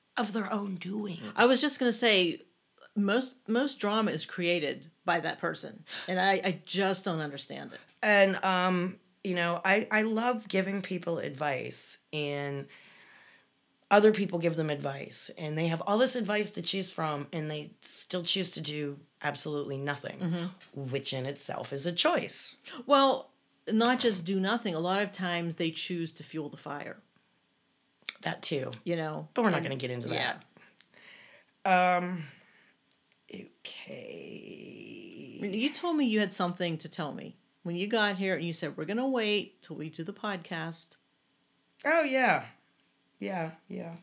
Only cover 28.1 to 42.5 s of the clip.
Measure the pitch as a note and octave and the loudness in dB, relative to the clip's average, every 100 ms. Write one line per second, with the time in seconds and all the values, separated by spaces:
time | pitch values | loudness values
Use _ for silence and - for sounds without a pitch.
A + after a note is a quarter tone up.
28.1 | - - - - D3 C3 - - E3+ D#3 | -6 -6 -4 -2 -2 -2 -6 -4 -2 -2
29.1 | D#3 D#3 - A3+ D#3+ D3 C3+ C3 B2 A#2 | -6 -6 0 2 2 0 -4 -4 -4 -4
30.1 | - B2+ - - _ - _ _ - - | -2 -2 -4 -12 _ -20 _ _ -20 -20
31.1 | - - - _ _ - F3+ F3+ F3+ F3+ | -20 -20 -20 _ _ 4 6 6 4 2
32.1 | F3+ C#3+ - - _ _ _ _ _ _ | -4 -8 -16 -20 _ _ _ _ _ _
33.1 | _ _ - - _ - - - - - | _ _ -16 -16 _ -16 -14 -14 -14 -12
34.1 | D#2+ - - - - - - - - G2 | -14 -14 -14 -14 -14 -16 -16 -14 -14 -16
35.1 | - C3 - G3+ G3 C4 D#4 F4 D#4 C4+ | -16 -16 -8 -6 -2 -2 -2 -2 2 2
36.1 | G#3+ G3+ F#3 F3+ F3 F3 D#3+ D3+ - D3+ | 4 2 0 -2 -2 -2 -4 -6 -6 -6
37.1 | - - - _ _ F3 E3+ G3+ A3+ G#3 | -8 -12 -16 _ _ -6 -4 0 2 2
38.1 | F#3+ F#3+ F3+ E3+ E3 D#3 - D#3 G#3+ C4+ | 2 0 0 -2 -4 -6 -6 -4 -2 0
39.1 | B3+ G#3+ G#3 - - - C#3+ D#3 D#3 D#3+ | 0 2 0 0 -10 -14 -10 -8 -8 -10
40.1 | - G#3+ F#3+ E3 E3+ D#3+ E3 - - _ | -6 -6 -6 -6 -6 -6 -8 -14 -18 _
41.1 | _ _ _ _ _ _ _ - E4 D4 | _ _ _ _ _ _ _ 2 4 4
42.1 | C4 B3 D3+ A2+ | 4 6 4 2